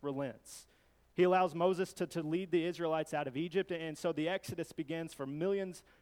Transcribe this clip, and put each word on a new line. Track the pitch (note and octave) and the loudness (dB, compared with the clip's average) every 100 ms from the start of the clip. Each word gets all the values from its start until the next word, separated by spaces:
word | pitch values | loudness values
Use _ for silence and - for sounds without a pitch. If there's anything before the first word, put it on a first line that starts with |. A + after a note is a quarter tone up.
relents. | C#3+ C3+ C#3 A2 - - - _ _ _ _ | -6 -2 -4 -6 -14 -18 -20 _ _ _ _
He | - | 4
allows | F3+ F#3 F#3 D#3+ | 6 6 4 4
Moses | F3 F3+ F#3 | 2 4 0
to, | - F3 | -2 -4
to | E3+ | -2
lead | D3+ E3+ F#3+ | -2 -2 2
the | E3+ E3 | 2 2
Israelites | E3 E3+ D#3+ D#3 | 0 0 0 0
out | D3+ C#3+ | -2 -2
of | B2+ | -2
Egypt, | F3 F3 F#3 | -2 0 0
and | E3+ D#3+ D3 | -2 -4 -4
so | F3 | -2
the | D3+ D#3 | 0 0
Exodus | F#3+ - F3 D#3+ | -2 -4 -6 -6
begins | - C#3+ E3 E3 | -6 -6 -4 -6
for | - C3+ | -6 -6
millions | D3 F3+ G3 F#3+ E3 - _ | -2 0 0 -2 -8 -16 _